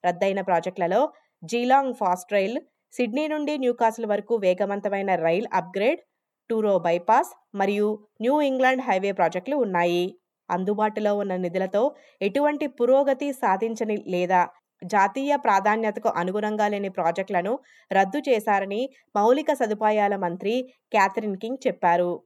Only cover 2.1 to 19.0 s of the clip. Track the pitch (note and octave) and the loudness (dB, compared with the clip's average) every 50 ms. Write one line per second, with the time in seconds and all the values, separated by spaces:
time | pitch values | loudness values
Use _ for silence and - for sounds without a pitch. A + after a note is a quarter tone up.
2.1 | F3+ F3+ - - G#3 G3+ F#3+ G3+ A#3+ D4+ - _ _ _ _ _ - - B3 A3 | -2 -2 -4 -2 0 0 0 0 -4 -6 -10 _ _ _ _ _ -4 -4 -4 -2
3.1 | G#3+ C#4+ D#4 D4+ D4+ D4+ D4 C#4+ D4+ C#4+ C4 B3 A#3+ - A#3 A3+ A3 A#3 A3+ G#3 | -2 -4 -2 -2 -2 -4 -4 -4 -4 -2 -2 -2 0 2 0 0 0 -2 -4 -2
4.1 | G#3 G3+ G3+ - A#3 A3 G3 F3+ F3+ F#3 G#3 G3 G3+ G3+ F#3+ G3+ G3 G3 G3 G3 | -2 -4 -2 -2 -2 2 2 2 2 2 0 -2 -2 -4 -2 -2 -2 -2 0 0
5.1 | F#3 E3+ D#3+ E3 E3 F#3+ A3+ - - F3 E3+ F3 - G3 G3+ B3+ D#4+ F4 _ _ | 0 2 2 2 2 0 -2 -2 -4 -4 -4 -2 -4 0 0 0 0 -2 _ _
6.1 | _ _ _ _ _ _ _ - A#3 A3 G#3+ G#3 G3 F3+ E3 E3+ E3+ F3 F3 - | _ _ _ _ _ _ _ -4 -2 0 2 2 2 2 2 2 0 0 2 4
7.1 | A3 C4 F#4 - - _ _ _ - G3 G3 G3 G#3 G#3 G#3 G#3+ G#3+ G#3 - _ | 4 4 4 0 -8 _ _ _ -4 -2 0 0 2 0 0 0 -2 -4 -10 _
8.1 | _ _ A3 A#3+ C#4+ D4+ D4 C#4 C4 B3+ C4 B3+ C4 B3+ B3+ A#3+ G3 F#3+ F#3+ G3+ | _ _ 0 2 2 2 2 0 0 2 2 2 2 0 0 0 0 0 0 -2
9.1 | F#3+ G3 F3+ D#3+ - F3+ F3+ C4 D4 C#4+ A#3+ G3+ F3+ F3 F3 F3 F3 F3 F3+ F#3+ | 0 2 0 0 0 -4 -4 -2 -2 0 0 0 2 0 2 2 2 0 -2 -4
10.1 | - _ _ _ _ _ _ - F3 F3 F#3 G3 G#3+ G3+ G#3+ G#3+ G#3+ G#3+ G#3+ G#3 | -6 _ _ _ _ _ _ -4 -4 -2 -2 -2 0 0 0 -2 -2 0 0 0
11.1 | G#3 G#3 G3+ G3 F#3 F#3 F#3 F3 E3+ F#3+ F#3+ F#3+ F#3+ G3+ A#3+ D4 - - _ _ | 0 0 -2 -4 -4 -4 -4 -4 -2 -4 -4 0 0 0 0 0 -2 -6 _ _
12.1 | _ _ G3 G3+ F#3+ C#4 C#4+ D4 D4 C#4 D4+ C#4+ D4 - A#3+ B3 C4 C4+ C#4+ C#4 | _ _ -4 -2 0 0 0 0 0 -2 -6 -6 -2 -2 2 4 4 4 4 2
13.1 | C4+ C4 C#4+ C#4+ C4 - B3 G3+ F#3+ G3 A3 A3+ A3+ A3 A3+ G#3+ G#3 G3+ - - | 0 -2 -2 -6 -4 -2 0 0 0 0 -2 -6 -4 -4 -4 -4 -4 -6 -4 -4
14.1 | F#3 F3+ F3+ F3 F#3+ F3+ F3 - _ _ _ _ _ _ - F3+ A3 G3+ F#3+ G3+ | -2 -2 0 2 4 2 2 2 _ _ _ _ _ _ -10 -2 2 2 2 2
15.1 | - C4+ C4+ C#4+ C#4+ C#4 C#4+ A#3 G3+ G3 F#3+ G#3 G#3+ A3+ A3 G#3+ G3+ A3 - - | 0 -4 -2 0 -2 0 2 2 2 2 2 2 0 0 -2 -4 -4 -2 -2 -2
16.1 | - E3 F3 F#3 F#3+ G#3 G#3 G#3+ G#3+ G#3+ G#3 G#3 G#3 G3+ G3+ F#3+ F#3+ G3 E3 E3 | -2 0 -4 -2 -4 -4 -4 -4 -2 -2 -2 -2 -2 -4 -6 -6 -4 0 0 0
17.1 | E3 F3 F#3+ - G3+ F3 E3+ G3+ B3 - _ _ _ _ _ _ F#3+ G3 G3 F#3+ | 0 -2 -6 -2 -2 -2 0 -2 -4 -6 _ _ _ _ _ _ 2 2 2 2
18.1 | F#3+ D4 D4 C#4+ B3+ G#3+ G#3+ A3 G3+ G3 G3 G3 G3 A3 B3+ C4+ _ _ | 0 -4 0 0 0 0 2 0 0 0 0 -2 -4 -6 -6 -6 _ _